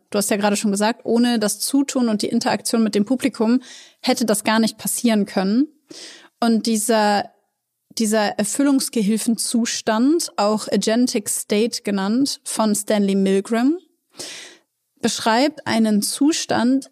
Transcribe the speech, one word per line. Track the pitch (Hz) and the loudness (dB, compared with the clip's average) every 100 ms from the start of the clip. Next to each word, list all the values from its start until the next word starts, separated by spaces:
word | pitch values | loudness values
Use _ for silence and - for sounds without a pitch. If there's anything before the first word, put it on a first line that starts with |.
| _ | _
Du | 208 | -4
hast | - | 0
ja | 208 | 0
gerade | 208 202 | 0 0
schon | 214 | 0
gesagt, | 196 214 240 | 0 0 -2
ohne | - 233 240 233 | -2 2 2 2
das | 208 - | -2 -2
Zutun | - 269 277 262 233 | -2 0 0 0 0
und | 214 | 0
die | - | -2
Interaktion | 233 247 208 - 233 | -2 0 -2 -2 0
mit | 214 202 | 2 0
dem | |
Publikum | 208 262 254 - 220 254 - - - _ | 0 0 -2 0 0 0 -2 -20 -20 _
hätte | - 254 | -2 0
das | 233 202 - | 0 0 2
gar | 220 | 2
nicht | 220 - | 0 -2
passieren | 202 - 240 214 196 | -8 -2 0 2 0
können. | 202 190 226 302 _ _ - - - - - | -2 0 0 0 _ _ -20 -20 -20 -20 -4
Und | 233 226 226 | 0 0 0
dieser, | 220 226 220 208 202 - _ _ _ _ _ _ - | -2 2 2 2 0 -2 _ _ _ _ _ _ -4
dieser | 214 220 208 - | 0 2 0 -2
Erfüllungsgehilfenzustand, | 208 - 285 269 - 240 202 220 - 214 - 233 233 - - 220 262 330 - - | -4 0 2 2 0 -2 0 0 0 -2 0 -2 -2 -4 -2 2 2 2 -2 0
auch | 208 214 - | 0 0 0
Agentic | 196 214 226 247 226 - | -2 0 2 2 0 -4
State | - - 208 240 - | -6 -2 0 0 -2
genannt, | 214 196 196 240 277 - - | -4 -2 0 0 -2 -4 -8
von | - 220 | -2 0
Stanley | 208 - 214 196 196 | 0 0 0 2 2
Milgram, | 190 196 196 226 262 359 _ _ _ - - - - - _ _ _ _ | 2 0 0 0 2 0 _ _ _ -16 -16 -14 -18 -20 _ _ _ _
beschreibt | 233 - 233 226 302 302 - | -4 -2 0 2 2 -2 -4
einen | 226 220 208 | 0 2 2
Zustand, | - - 285 330 - 214 240 269 - | 0 0 2 2 -2 0 2 0 -2